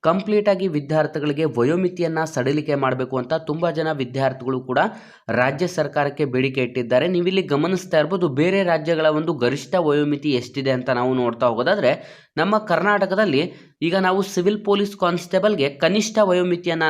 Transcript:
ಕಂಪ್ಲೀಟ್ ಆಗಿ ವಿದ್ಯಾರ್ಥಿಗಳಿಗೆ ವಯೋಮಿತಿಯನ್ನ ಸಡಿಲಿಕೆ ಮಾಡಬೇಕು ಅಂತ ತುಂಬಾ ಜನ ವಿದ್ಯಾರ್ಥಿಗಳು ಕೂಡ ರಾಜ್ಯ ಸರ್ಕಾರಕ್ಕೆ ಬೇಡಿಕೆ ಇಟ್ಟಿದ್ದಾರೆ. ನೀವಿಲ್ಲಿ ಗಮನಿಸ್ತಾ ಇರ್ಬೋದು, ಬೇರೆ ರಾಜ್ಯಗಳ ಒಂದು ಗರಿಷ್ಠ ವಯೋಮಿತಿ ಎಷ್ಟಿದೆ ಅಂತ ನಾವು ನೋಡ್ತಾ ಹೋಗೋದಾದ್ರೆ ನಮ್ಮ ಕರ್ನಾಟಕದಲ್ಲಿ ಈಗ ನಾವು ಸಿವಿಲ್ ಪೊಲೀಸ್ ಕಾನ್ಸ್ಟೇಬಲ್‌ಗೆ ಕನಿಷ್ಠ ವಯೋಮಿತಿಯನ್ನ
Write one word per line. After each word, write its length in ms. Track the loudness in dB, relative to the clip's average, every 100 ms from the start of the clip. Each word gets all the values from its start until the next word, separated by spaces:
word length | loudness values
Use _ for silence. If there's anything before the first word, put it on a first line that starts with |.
ಕಂಪ್ಲೀಟ್ 480 | 0 0 0 0 2
ಆಗಿ 200 | 0 0
ವಿದ್ಯಾರ್ಥಿಗಳಿಗೆ 760 | -2 -2 0 0 -2 -4 -2
ವಯೋಮಿತಿಯನ್ನ 800 | -2 0 2 2 -2 -2 -4 -2
ಸಡಿಲಿಕೆ 500 | -4 -2 0 -2 -2
ಮಾಡಬೇಕು 440 | 0 0 -2 -2 -4
ಅಂತ 160 | -2
ತುಂಬಾ 360 | -4 -4 -4 -2
ಜನ 220 | -2 -4
ವಿದ್ಯಾರ್ಥಿಗಳು 680 | -4 -4 -2 -2 -2 -4 -4
ಕೂಡ 180 | -2 0 0 -2 -20 -16 -4
ರಾಜ್ಯ 380 | 2 2 0 -4
ಸರ್ಕಾರಕ್ಕೆ 580 | -2 -2 0 -2 -2
ಬೇಡಿಕೆ 380 | -2 0 0 0
ಇಟ್ಟಿದ್ದಾರೆ. 460 | -4 -2 0 2 2
ನೀವಿಲ್ಲಿ 340 | 0 0 0
ಗಮನಿಸ್ತಾ 560 | 0 0 0 -2 0 0
ಇರ್ಬೋದು, 300 | 2 0 0
ಬೇರೆ 340 | 2 2 2
ರಾಜ್ಯಗಳ 440 | 2 0 0 2 2
ಒಂದು 260 | 2 0
ಗರಿಷ್ಠ 420 | 0 0 0 -2
ವಯೋಮಿತಿ 560 | 0 2 2 2 0 0
ಎಷ್ಟಿದೆ 400 | -2 -2 -4 -2
ಅಂತ 200 | 0 0
ನಾವು 240 | 0 0
ನೋಡ್ತಾ 320 | 2 0 2 0
ಹೋಗೋದಾದ್ರೆ 460 | 2 0 2 2 0 -6 -20 _ -2
ನಮ್ಮ 220 | 0 0
ಕರ್ನಾಟಕದಲ್ಲಿ 920 | 2 0 2 2 2 0 2 2 0 -6 -20 -6
ಈಗ 140 | -2 0
ನಾವು 260 | 2 0
ಸಿವಿಲ್ 420 | -2 0 0 0
ಪೊಲೀಸ್ 320 | 0 0 0 -2
ಕಾನ್ಸ್ಟೇಬಲ್‌ಗೆ 720 | -2 -2 -2 0 0 0 -2
ಕನಿಷ್ಠ 500 | 0 0 0 0 2
ವಯೋಮಿತಿಯನ್ನ 600 | 2 2 2 -2 -2 0